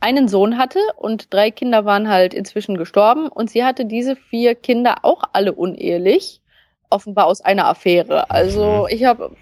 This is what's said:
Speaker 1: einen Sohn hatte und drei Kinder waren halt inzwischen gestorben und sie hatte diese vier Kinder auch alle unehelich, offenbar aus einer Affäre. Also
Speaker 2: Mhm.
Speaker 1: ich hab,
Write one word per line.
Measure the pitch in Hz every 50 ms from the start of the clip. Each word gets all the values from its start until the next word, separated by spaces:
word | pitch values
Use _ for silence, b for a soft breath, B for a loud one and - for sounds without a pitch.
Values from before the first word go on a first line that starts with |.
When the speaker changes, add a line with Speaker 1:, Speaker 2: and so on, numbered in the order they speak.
Speaker 1:
einen | - 226 262 285 269
Sohn | 208 196 190 196 220 233 247
hatte | 262 254 - 381 415 427 -
und | - - 214 220 208 - - -
drei | 196 214 226
Kinder | 220 - 254 247 233 214 202
waren | 208 202 202 214
halt | 214 202 185 185 185 -
inzwischen | - 202 - - 214 208 - 196
gestorben | 170 165 - - 202 208 220 247 302 320
und | 285 - - 233 220
sie | - 226 247
hatte | 254 254 269 240
diese | 208 220 233 240 262 269
vier | - _ _ - 233 240 240 240
Kinder | 240 - - 240 233 247 233 - -
auch | - - - - - - -
alle | 196 202 190 -
unehelich, | - 175 185 - - - 175 175 175 180 196 269 392 - - - _ _ _ _ _ _ _ _ _ _ -
offenbar | 190 202 - 214 196 202 190
aus | 160 185 -
einer | - 175 196 196 175
Affäre. | - 160 - - 185 175 175 165 - - - - -
Also | - 143 175 190 196 208 208 208 214 208 202
Speaker 2:
Mhm. | 208 233
Speaker 1:
ich | 220 247
hab, | 254 233 233 - - - -